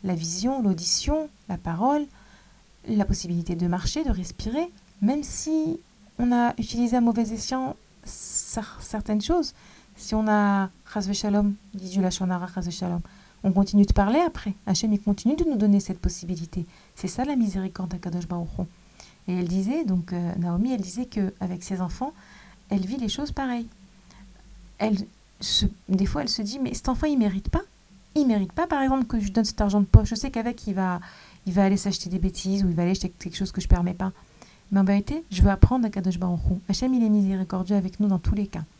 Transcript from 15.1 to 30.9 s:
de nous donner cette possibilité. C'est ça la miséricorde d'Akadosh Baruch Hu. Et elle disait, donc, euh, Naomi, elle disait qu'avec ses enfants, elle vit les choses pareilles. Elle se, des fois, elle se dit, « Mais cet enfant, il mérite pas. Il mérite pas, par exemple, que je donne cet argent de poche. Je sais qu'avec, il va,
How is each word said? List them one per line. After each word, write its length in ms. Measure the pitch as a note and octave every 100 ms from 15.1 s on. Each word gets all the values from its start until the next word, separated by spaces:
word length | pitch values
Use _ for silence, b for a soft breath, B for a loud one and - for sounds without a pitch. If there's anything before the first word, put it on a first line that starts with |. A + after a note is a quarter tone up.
| G3+ A3+ D#4
de 80 | E4+
nous 100 | A#3+
donner 240 | G#3 G3+
cette 200 | - F3+
possibilité. 680 | F#3 - F3 E3+ E3 F#3 E3+ B B -
C'est 120 | F#3
ça 160 | -
la 140 | C4+ C#4
miséricorde 540 | G#3+ F#3+ F#3+ - F3+
d'Akadosh 360 | E3+ F3+ F3 E3+
Baruch 220 | F3 E3+ -
Hu. 40 | F3+ B B B B B -
Et 100 | F3+
elle 80 | F3
disait, 380 | F#3+ F#3+ D4+ B3+
donc, 260 | F#3 E3+
euh, 220 | F3 F3 -
Naomi, 360 | E3+ E3+ A#3+
elle 80 | B3+
disait 240 | F#3 A3+ B3
qu'avec 580 | A3 F#3+ - F#3 F3+
ses 160 | - F#3+
enfants, 320 | F3+ - C4+ - B B B B -
elle 160 | G3+ F#3
vit 120 | C4
les 120 | A3
choses 220 | - D4
pareilles. 360 | - C4+ A#3+ A#3 - - - - B - - - - - -
Elle 180 | G#3+ G3 - - _ _
se, 260 | - G3+ - - -
des 180 | F#3 F#3+
fois, 180 | -
elle 60 | C#4+
se 120 | -
dit, « 180 | G3+ C4+
Mais 120 | B3+
cet 160 | B3 -
enfant, 180 | B3+ D#4
il 100 | C#4
mérite 320 | G#3 F#3+ -
pas. 120 | - - _ _ - - D4+
Il 120 | C4+
mérite 240 | G#3+ F#3
pas, 160 | - F4
par 140 | D4
exemple, 240 | C4+ C4+ A#3
que 140 | A3+
je 120 | G3+
donne 140 | G3+ A3
cet 160 | -
argent 180 | G#3 G#3
de 60 | G3
poche. 240 | - G#3
Je 60 | A3
sais 160 | C4+
qu'avec, 360 | A3+ A#3 A#3+ A3
il 60 |
va, 260 | F#3+ F#3